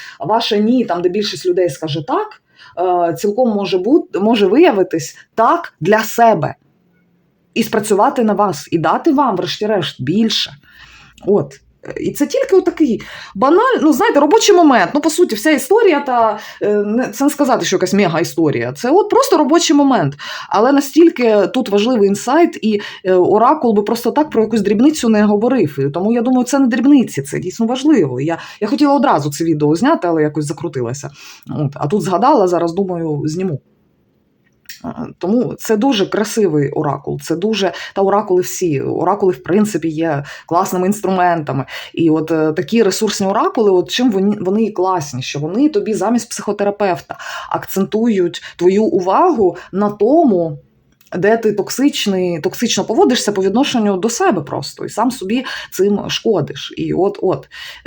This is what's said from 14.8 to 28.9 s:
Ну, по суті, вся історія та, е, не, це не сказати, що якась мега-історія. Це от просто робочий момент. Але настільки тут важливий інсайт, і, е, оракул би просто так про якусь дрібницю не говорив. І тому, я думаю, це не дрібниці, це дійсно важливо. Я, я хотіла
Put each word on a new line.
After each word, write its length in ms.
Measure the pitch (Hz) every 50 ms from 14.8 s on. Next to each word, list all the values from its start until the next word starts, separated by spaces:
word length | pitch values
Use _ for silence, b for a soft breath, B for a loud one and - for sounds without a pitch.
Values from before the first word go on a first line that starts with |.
| 180 - -
Ну, 60 | 294
по 100 | 302 320
суті, 240 | 302 - 359 233 220
вся 160 | 208 - 311
історія 500 | 311 262 - - 381 466 466 392 311 285
та, 380 | 285 269 254 240 226 220 208 214 B B B B
е, 120 | - 202 208
не, 340 | 208 208 208 214 240 254 -
це 160 | 208 - 277
не 60 | 294
сказати, 340 | - - 285 254 240 202 175
що 120 | - 196
якась 180 | 175 180 180 196
мега-історія. 800 | 196 208 170 151 156 170 165 - - 165 147 135 117 117 123
Це 180 | 135 - - 247
от 200 | 302 392 440 415
просто 260 | 403 453 554 523 392
робочий 400 | 320 302 254 311 339 330 - 320
момент. 380 | 285 285 269 262 208 160 143 143 - B B B B B B
Але 240 | - 190 220 262
настільки 720 | 277 277 277 - - 302 349 330 - - 247 226 214 208 202
тут 220 | - - 254 247 -
важливий 400 | 196 202 208 247 262 226 202 196
інсайт, 500 | 202 202 - 214 277 320 349 320 320 -
і, 180 | - 220 214 202 B B B B B
е, 100 | 185 185
оракул 600 | 180 180 - 190 214 226 254 311 302 - 240 214
би 80 | 208
просто 280 | 208 - 233 226 - 233
так 200 | 214 - - -
про 120 | - 226
якусь 180 | 220 220 220 226
дрібницю 480 | 196 202 208 202 247 302 302 - - 233
не 140 | 220 208
говорив. 560 | 214 208 214 208 214 247 269 254 185 143 - -
І 120 | 135 143
тому, 220 | 143 175 185 214
я 100 | 233 240
думаю, 220 | 220 254 254 254 247
це 140 | - - 269
не 80 | 277
дрібниці, 560 | 240 233 - 226 277 294 269 220 - - -
це 160 | 143 - - 147
дійсно 280 | 160 185 175 - 226
важливо. 540 | 220 254 254 269 302 311 233 165 131 123 123
Я, 180 | 139 160 165 160 B B B B
я 80 | 202 214
хотіла 260 | 277 233 294 285